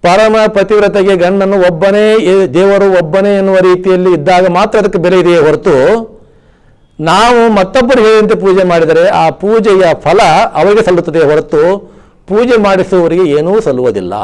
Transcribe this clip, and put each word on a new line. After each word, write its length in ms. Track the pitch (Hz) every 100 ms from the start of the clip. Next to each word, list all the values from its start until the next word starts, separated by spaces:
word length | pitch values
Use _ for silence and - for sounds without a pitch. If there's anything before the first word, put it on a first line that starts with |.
ಪರಮ 340 | 180 190 220 220 214
ಪತಿವ್ರತೆಗೆ 680 | 214 196 214 208 202 190 196
ಗಂಡನು 440 | 175 196 190 202
ಒಬ್ಬನೇ, 580 | 180 165 196 202 214 220
ಏ-, 300 | 202 190 185
ದೇವರು 440 | 135 196 196 196
ಒಬ್ಬನೇ 460 | 185 165 180 202 202
ಎನ್ನುವ 200 | 190 190
ರೀತಿಯಲ್ಲಿ 560 | 185 185 185 185 180
ಇದ್ದಾಗ 340 | 175 143 180 185
ಮಾತ್ರ 320 | 175 214 220
ಅದಕ್ಕೆ 200 | 202 180
ಬೆಲೆ 200 | 170 185
ಇದೆಯೇ 180 | 170 175
ಹೊರತು 760 | 151 156 185 143 143 220 220 - - _ _ _ _ _ _ _
ನಾವು 520 | 156 180 233 240 233
ಮತ್ತೊಬ್ಬರು 500 | 214 185 262 240 254
ಹೇಳಿದಂತೆ 340 | 220 220 208 208
ಪೂಜೆ 280 | 190 190
ಮಾಡಿದರೆ 460 | 185 170 160 160 180
ಆ 200 | 170 165
ಪೂಜೆಯ 540 | 143 196 226 214 190 180
ಫಲ 260 | 147 156 185 196 160 226
ಅವರಿಗೆ 300 | 147 175 208
ಸಲ್ಲುತ್ತದೆ 360 | 214 180 170 160
ಹೊರತು 760 | 143 151 156 156 165 196 - - - _ -
ಪೂಜೆ 300 | 202 240 240
ಮಾಡಿಸುವವರಿಗೆ 760 | 202 190 180 185 170 170 180
ಏನೂ 300 | 143 160 208
ಸಲ್ಲುವುದಿಲ್ಲ. 520 | 220 127 127 101 90 101